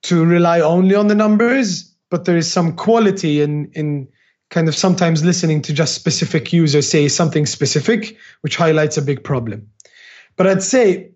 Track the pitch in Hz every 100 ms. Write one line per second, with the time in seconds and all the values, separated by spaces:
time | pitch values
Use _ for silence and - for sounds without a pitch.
0 | - 175 165 175 175 170 156 170 190 202
1 | 208 208 214 214 233 254 220 170 - _
2 | _ 175 180 175 165 - 170 165 - 226
3 | 214 190 165 147 147 147 147 - 151 147
4 | 131 _ _ _ _ - 160 147 190 180
5 | 175 160 165 175 165 156 - 143 156 -
6 | - 147 151 117 - 170 160 147 143 160
7 | 147 - 165 156 147 - 139 156 143 226
8 | 214 - - _ 151 - 165 156 151 151
9 | 139 139 - 135 117 107 - _ - _
10 | - - _ - 185 190 190 262 220 175
11 | -